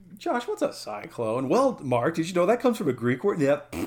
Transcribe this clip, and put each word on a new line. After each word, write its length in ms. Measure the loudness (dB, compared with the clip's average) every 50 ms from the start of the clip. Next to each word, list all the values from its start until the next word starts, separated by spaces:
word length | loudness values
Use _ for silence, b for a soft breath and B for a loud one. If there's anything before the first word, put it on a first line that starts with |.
| -20 -20 -16 -8
Josh, 280 | -4 -2 -2 -2 -2 -4
what's 120 | -4 -2
a 120 | -2 -2 -4
cyclone? 760 | -6 -10 -10 -10 -10 -10 -10 -6 -4 -2 -2 0 0 0 2
Well, 320 | 2 4 4 2 0 -2
Mark, 340 | -2 0 0 2 2 0 0
did 120 | -2 -2 -2
you 60 | 0
know 120 | 2 4
that 140 | 4 4 4
comes 180 | 2 2 2 2
from 120 | 0 -2
a 40 | -2
Greek 300 | 0 2 0 0 2 0
word? 160 | 0 0 2
Yep. 340 | 2 2 2 2 -2 -6 -8 -6 -6